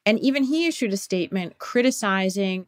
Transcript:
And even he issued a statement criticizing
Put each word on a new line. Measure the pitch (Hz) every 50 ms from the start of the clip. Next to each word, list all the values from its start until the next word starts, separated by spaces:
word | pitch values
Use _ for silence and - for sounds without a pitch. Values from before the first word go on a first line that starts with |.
| -
And | 208 226 -
even | - 269 269 285 269
he | 254 302 320 339 330
issued | 311 - 254 208 196
a | 196
statement | - - 190 180 170 - - 190 175 - - -
criticizing | - - - 247 247 262 262 - - 202 190 190 190 190 185 202 196 190 185 185 185